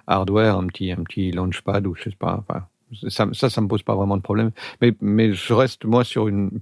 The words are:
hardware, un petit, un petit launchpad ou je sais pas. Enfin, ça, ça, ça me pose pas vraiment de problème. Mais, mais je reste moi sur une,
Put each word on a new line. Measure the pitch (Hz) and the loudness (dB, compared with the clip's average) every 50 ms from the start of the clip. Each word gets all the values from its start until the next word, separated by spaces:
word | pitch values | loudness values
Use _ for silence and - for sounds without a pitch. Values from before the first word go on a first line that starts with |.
| _ | _
hardware, | - 92 98 95 92 98 107 110 110 101 90 | 0 0 0 2 2 4 4 4 4 4 2
un | 92 | 0
petit, | 90 - - 95 92 90 | -2 -4 -4 -6 -4 -4
un | 87 85 | -6 -6
petit | - - - 95 92 | -6 -4 -2 -2 -2
launchpad | 87 90 92 92 92 - - - 101 101 98 | -2 -2 -2 -2 -4 -4 -4 -2 -2 0 -2
ou | 98 87 | -2 -4
je | - - | -6 -8
sais | - 95 - | -10 -10 -6
pas. | - 85 90 104 104 | -4 -4 -4 -4 -4
Enfin, | - - - 92 - _ _ _ _ 120 101 - - | -6 -8 -8 -8 -12 _ _ _ _ -18 -12 -10 -6
ça, | - - 110 98 - | -2 -2 -2 -2 0
ça, | - - 120 | 0 -2 0
ça | - 117 | 0 0
me | 107 95 | 0 0
pose | 107 104 - | 0 -2 0
pas | - 104 | -2 0
vraiment | 98 98 98 98 | 0 0 0 0
de | 98 95 | 0 -2
problème. | - 101 107 113 110 110 - - - - - | 0 0 0 0 0 -2 -6 -10 -16 -4 2
Mais, | 120 120 107 - | 2 2 2 2
mais | 104 101 101 110 113 110 98 | 0 2 4 4 4 4 2
je | 92 - - 117 | 0 0 2 4
reste | 110 131 131 - - - | 4 4 2 0 -4 -2
moi | 110 113 123 123 | 2 2 2 2
sur | - - 127 107 | 2 0 -2 -2
une, | 107 101 101 98 95 - 113 | 0 0 0 -2 -2 -4 -6